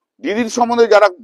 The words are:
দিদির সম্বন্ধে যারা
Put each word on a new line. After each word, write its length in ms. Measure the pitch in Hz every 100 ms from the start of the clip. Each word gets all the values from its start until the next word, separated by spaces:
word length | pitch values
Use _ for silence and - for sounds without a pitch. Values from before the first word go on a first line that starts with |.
| _ _
দিদির 260 | 269 240 226 247
সম্বন্ধে 300 | 233 240 226
যারা 140 | 202 208 180